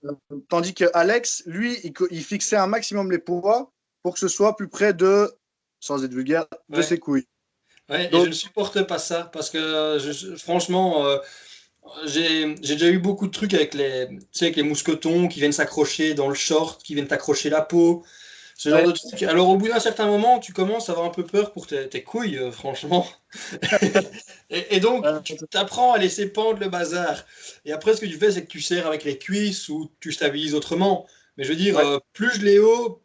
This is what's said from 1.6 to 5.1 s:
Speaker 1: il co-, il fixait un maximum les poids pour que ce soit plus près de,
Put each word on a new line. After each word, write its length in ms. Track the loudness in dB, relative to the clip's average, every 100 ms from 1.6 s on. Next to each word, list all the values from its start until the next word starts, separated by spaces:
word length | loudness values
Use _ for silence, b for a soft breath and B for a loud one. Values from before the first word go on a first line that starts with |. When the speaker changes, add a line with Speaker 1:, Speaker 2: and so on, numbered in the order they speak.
| -4 -4
Speaker 1:
il 100 | -10
co-, 140 | -4 -4
il 140 | -4
fixait 320 | -8 -6 0 2
un 120 | 2
maximum 440 | 0 -4 -4 -2
les 80 | -4
poids 520 | -2 -2 2 0 0 _ _ _
pour 120 | -6
que 60 | -4
ce 80 | -4
soit 260 | 2 2 2
plus 120 | -8
près 240 | 0 0
de, 360 | 4 4